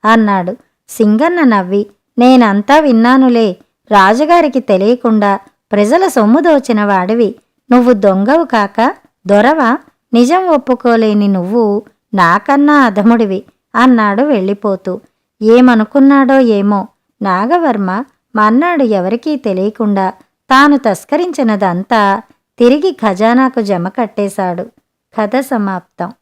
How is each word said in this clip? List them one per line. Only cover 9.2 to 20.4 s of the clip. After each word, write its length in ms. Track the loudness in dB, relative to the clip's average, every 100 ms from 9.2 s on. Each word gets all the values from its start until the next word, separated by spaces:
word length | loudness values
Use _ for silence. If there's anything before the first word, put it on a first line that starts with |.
| -2
దొరవా? 500 | 2 2 2 0 -2 _ _ _
నిజం 340 | 0 2 0 0
ఒప్పుకోలేని 800 | -2 -2 -4 0 0 0 0 0
నువ్వు 560 | -2 -2 -2 -2 -2 -8 _ _
నాకన్నా 600 | -2 0 0 0 0 2
అధముడివి" 680 | 2 2 2 0 2 0 -4 -10 _ _ -2
అన్నాడు 460 | 2 2 0 -2
వెళ్ళిపోతూ. 760 | -2 -2 -2 -4 -4 -6 -6 -10 _ _ _ _
ఏమనుకున్నాడో 960 | 2 4 4 2 0 2 2 4 2 2
ఏమో, 480 | 2 0 0 -2 -6 _ _ _
నాగవర్మ 840 | -4 -4 -2 -2 0 -2 -4 -6 -8 _ _ -2
మన్నాడు 480 | 0 2 0 -2
ఎవరికీ 520 | -2 -2 -2 -6 -6 -6
తెలియకుండా 760 | -4 -4 -4 -4 -4 -2 -4 -6 _ _